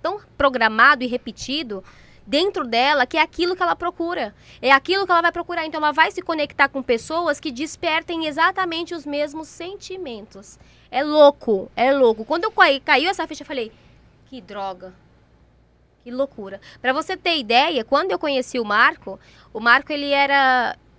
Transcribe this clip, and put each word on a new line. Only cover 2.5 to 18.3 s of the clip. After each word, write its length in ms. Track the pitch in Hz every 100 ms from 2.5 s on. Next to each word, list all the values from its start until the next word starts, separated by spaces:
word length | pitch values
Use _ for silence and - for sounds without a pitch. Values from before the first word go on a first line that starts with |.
| 392
dela, 400 | 254 233 269 294
que 120 | 247 320
é 40 |
aquilo 360 | 320 - 349 370
que 60 |
ela 100 | 349
procura. 580 | - 349 349 339 359 214 - - -
É 80 | 247
aquilo 340 | 269 302 381
que 60 | 370
ela 120 | 339
vai 100 | 339
procurar. 340 | 349 349 349 320
Então, 120 | 320
ela 100 | 302
vai 220 | 294 349
se 100 | 381
conectar 460 | - 320 294 - 277
com 120 | 269
pessoas 600 | 254 233 - 320 339 294
que 100 | 320
despertem 760 | 240 311 - 339 320 330 330 320
exatamente 680 | 285 339 381 370 330 339
os 100 | 339
mesmos 440 | 285 285 294 302 302
sentimentos. 1080 | - 339 403 - 381 320 220 208 190 - - - _ _
É 140 | 247
louco, 680 | 302 302 285 285 - 196 -
é 180 | - 247
louco. 320 | 277 240 220
Quando 200 | 220 330
eu 80 | 427
caí, 260 | - 349 277
caiu 320 | - 277 330
essa 160 | 381 330
ficha, 160 | 302
eu 40 | 285
falei, 260 | 277 220 - _ _ _ _ _
"Que 140 | 262
droga. 540 | 185 202 196 185 185 185 _ _ _ _ _ _ _ _ _ _
Que 60 | 240
loucura." 480 | 254 277 - 196 196 - -
Pra 120 | 254
você 240 | 277 311 370
ter 220 | 359 330
ideia, 460 | 214 233 302 285
quando 280 | 220 277 359
eu 60 | 349
conheci 380 | 302